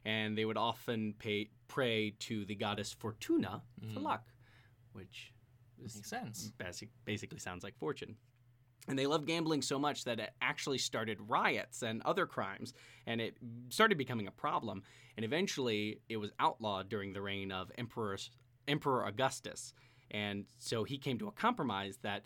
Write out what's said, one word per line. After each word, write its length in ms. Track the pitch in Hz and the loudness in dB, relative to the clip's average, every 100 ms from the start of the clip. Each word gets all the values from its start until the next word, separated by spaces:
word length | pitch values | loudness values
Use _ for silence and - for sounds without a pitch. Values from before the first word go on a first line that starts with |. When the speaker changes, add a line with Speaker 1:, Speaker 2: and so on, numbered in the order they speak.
Speaker 1:
And 340 | 107 110 107 107 | -2 0 2 2
they 60 | 110 | 2
would 100 | 110 | 4
often 580 | 117 117 - 113 107 104 | 2 0 -2 0 0 -2
pay, 320 | 113 104 107 - - | 0 0 0 -8 -8
pray 460 | - 123 110 107 101 | 0 2 4 2 -2
to 240 | - 110 98 | -4 -4 -2
the 80 | |
goddess 380 | 101 107 104 101 | -2 0 0 -2
Fortuna 680 | - 113 104 - 330 95 104 - - 110 | -6 -6 -4 2 2 2 -2 -8 -12 -8
for 80 | 170 | -4
Speaker 2:
Mm. 40 | |
Speaker 1:
luck, 200 | 302 - - - - - - - - | -2 -2 -4 -20 -20 -20 -20 -20 -20
which 400 | - 90 - - - - - - - | -16 -14 -14 -16 -18 -20 -20 -20 -16
is 120 | 120 107 | -14 -12
Speaker 2:
Makes 120 | 104 | -8
sense. 440 | 240 196 110 110 - | -8 -8 -8 -10 -8
Speaker 1:
basic-, 320 | 90 90 107 - | -8 -8 -12 -12
basically 340 | - 104 101 80 | -4 -4 -4 -8
sounds 240 | - 90 | -6 -6
like 140 | 98 - | -8 -6
fortune. 400 | 151 135 - 107 _ _ - - _ - - | -4 -4 -6 -12 _ _ -20 -20 _ -14 -4
And 100 | 135 | 0
they 80 | 139 | 4
loved 200 | 160 147 | 2 2
gambling 340 | 165 160 156 | 2 2 2
so 180 | 127 139 | 2 2
much 260 | 147 131 | 2 0
that 160 | - 113 | 0 -2
it 100 | 107 - | -2 -2
actually 380 | 127 143 - 131 | 0 0 0 0
started 400 | - 123 113 104 104 | 2 0 0 -2 2
riots 540 | 143 208 113 92 - | 4 6 4 0 -4
and 180 | 117 113 | -2 0
other 220 | - 170 165 | 2 4 2
crimes, 460 | - 98 98 117 - - - - | 2 -2 -2 -8 -12 -20 -12 -4
and 140 | 117 | -2
it 160 | 110 - 120 117 123 | -2 -4 -10 -12 -2
started 300 | - 220 175 | 6 6 6
becoming 280 | 127 120 98 | 2 0 -2
a 40 | |
problem. 520 | - 147 170 113 98 - - - - | -2 0 0 0 -6 -8 -18 -14 -4
And 60 | |
eventually, 760 | 110 151 196 - 127 107 107 110 - | 0 2 2 2 2 2 2 -4 -4
it 80 | 110 | -4
was 140 | 104 - | -2 2
outlawed 500 | 120 - 110 95 98 | 2 2 0 -2 -2
during 240 | 107 98 | -2 -2
the 80 | 98 | -4
reign 320 | 101 98 98 | -2 -2 -2
of 180 | 95 92 - | -4 -4 -6
Emperor, 400 | 117 - 107 98 - - - - - | -6 -2 -2 -2 -6 -14 -20 -8 0
Emperor 380 | 147 147 127 | 0 4 2
Augustus. 680 | 101 104 131 - 104 - - - - - - | 2 2 2 2 -8 -8 -12 -14 -20 -20 -8
And 360 | 107 104 101 98 - | -2 -2 -2 -6 -10
so 260 | - 117 | -2 -2
he 120 | 104 139 | 0 -2
came 220 | 143 120 | 0 0
to 100 | 104 | -2
a 40 | |
compromise 680 | - 220 240 135 98 98 - | 0 2 2 2 0 -2 -4
that 220 | 107 101 | -2 -2